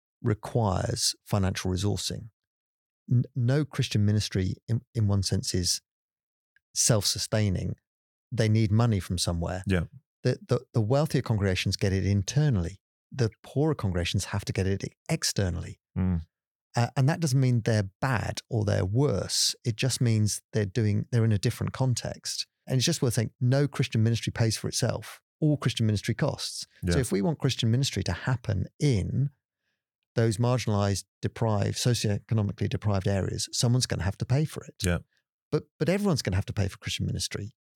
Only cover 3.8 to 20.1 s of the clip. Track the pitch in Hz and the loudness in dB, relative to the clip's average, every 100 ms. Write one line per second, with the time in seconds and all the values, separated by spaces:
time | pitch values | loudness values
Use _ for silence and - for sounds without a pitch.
3.8 | 123 107 104 104 - 101 92 - - 113 | 0 2 4 2 0 -2 -2 -4 -4 -4
4.8 | _ 117 101 101 90 95 - 98 85 - | _ -2 2 2 0 -2 -2 -2 -2 -2
5.8 | _ _ _ _ _ _ _ _ _ - | _ _ _ _ _ _ _ _ _ -2
6.8 | - 110 - 107 - 110 104 87 90 - | 2 2 2 -2 -2 0 2 0 -4 -8
7.8 | _ _ _ _ - 113 107 110 104 110 | _ _ _ _ -8 0 4 4 4 4
8.8 | 120 98 - 90 - 85 87 92 98 90 | 4 2 0 -2 -2 -2 -2 -4 0 0
9.8 | 80 - _ _ 127 - - 123 - 120 | 0 -10 _ _ -2 -2 -2 -2 0 -2
10.8 | 107 139 156 143 - 107 98 90 98 - | 2 2 2 0 0 0 2 0 0 0
11.8 | 101 95 95 101 92 139 151 101 85 98 | 0 2 2 2 2 2 2 2 -2 -8
12.8 | _ _ _ 123 113 - - 131 156 135 | _ _ _ -2 -2 -2 -6 0 0 0
13.8 | 98 87 87 98 - 101 - 98 95 98 | -2 -2 0 -2 -2 -6 -4 -2 0 -2
14.8 | - _ - 160 - - 92 85 92 - | -6 _ -6 -4 -2 -2 -2 -2 -8 -14
15.8 | _ 92 92 85 80 _ _ _ _ 120 | _ -2 0 0 -4 _ _ _ _ -2
16.8 | 120 143 131 170 160 135 127 120 117 107 | 0 2 2 2 0 2 2 2 2 0
17.8 | 95 - 135 107 95 - - 113 101 101 | 0 -4 -2 -2 -2 -8 -4 -2 2 2
18.8 | 95 117 143 95 - - - - 120 110 | 2 2 2 0 -2 0 -2 -2 -6 -2
19.8 | 131 - 120 | -2 0 2